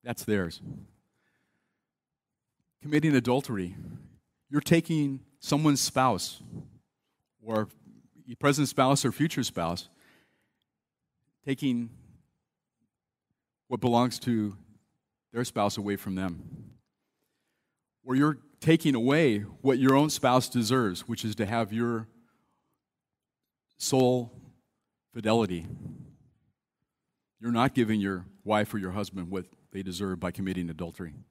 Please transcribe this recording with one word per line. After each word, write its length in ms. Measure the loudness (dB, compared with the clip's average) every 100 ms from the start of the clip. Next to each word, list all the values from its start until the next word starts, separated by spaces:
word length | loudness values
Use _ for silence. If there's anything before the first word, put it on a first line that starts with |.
That's 220 | -8 -8
theirs. 380 | 0 0 0 -6 -14 -14 -18 _ _ _ _ _ _ _ _ _ _ _ _ _ _ _ _ _ _ _
Committing 340 | 0 2 4
adultery, 640 | 4 4 0 0 -6 -6 -10 -14 -16 -20 -20 _ _ _
you're 140 | -4
taking 580 | 4 2 4 -2 -2 -4 -12 _
someone's 440 | -2 2 4 4
spouse, 600 | 2 2 2 2 -4 -12 -16 -16 -18 -20 _ _ _ _ _ _
or 260 | -4 -2 -2 -8 -20 -20 _ _
your 120 | -18 0
present 320 | 0 2 0
spouse 360 | 2 2 4
or 80 | 0
future 320 | 0 -2 0
spouse, 460 | -6 -4 -4 -4 -10 _ _ _ _ _ _ _ _ _ _ _ _ _ _ _
taking 460 | -6 -2 0 -2 -4 -12 -20 -20 _ _ _ _ _ _ _ _ _ _ _ _ _ _ _
what 120 | -2
belongs 380 | 2 4 2 -2
to 360 | -2 0 -2 -6 -20 _ _ _ _ _ _
their 120 | -8
spouse 320 | -6 0 -2 0
away 200 | -4 -4
from 180 | -4
them. 280 | -6 -6 -8 -14 -18 -20 -20 _ _ _ _ _ _ _ _ _ _ _ _
Or 100 | -2
you're 240 | 2 2 2 _ _
taking 340 | 4 4 4
away 460 | 2 4 4 4 2 -4 -2
what 180 | 0 4
your 160 | 6
own 160 | 6 4
spouse 380 | 2 4 4 2
deserves, 580 | -2 0 0 0 -4 -8
which 180 | -6
is 100 | -6 -4
to 100 | -2
have 260 | -2 -2
your 360 | -2 -2 -4 -8 _ _ _ _ _ _ _ _ _ _ _ _ _ _ _ _ _
sole 540 | 0 4 4 2 -4 -14 -20 _ _ _ _ _ _
fidelity. 540 | -6 2 2 2 -2 -8 -14 -14 -16 -20 -20 _ _ _ _ _ _ _ _ _ _ _ _
You're 120 | -2
not 220 | 2 2
giving 260 | 2 2 2
your 260 | 0 -4 -10 -14
wife 280 | 0 2 2
or 40 | -4
your 120 | -6
husband 400 | -6 -6 -8 -6
what 160 | -6 -8 _ _
they 100 | -12
deserve 380 | -10 -6 -6 -4
by 100 | -6
committing 380 | -6 -6 -4 -6
adultery. 460 | -8 -12 -10 -14 -14 -20